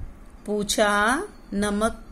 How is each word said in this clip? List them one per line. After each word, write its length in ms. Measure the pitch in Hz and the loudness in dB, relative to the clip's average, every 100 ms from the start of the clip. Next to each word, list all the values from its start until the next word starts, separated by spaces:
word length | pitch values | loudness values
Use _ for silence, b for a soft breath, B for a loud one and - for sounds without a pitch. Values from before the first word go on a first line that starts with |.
| - - - - - | -12 -14 -20 -12 -4
पूछा, 800 | 208 202 - 208 208 214 285 415 - - | -2 0 2 4 4 2 2 -2 -12 -8
"नमक 520 | 202 208 202 226 - - | -2 0 0 0 -2 -4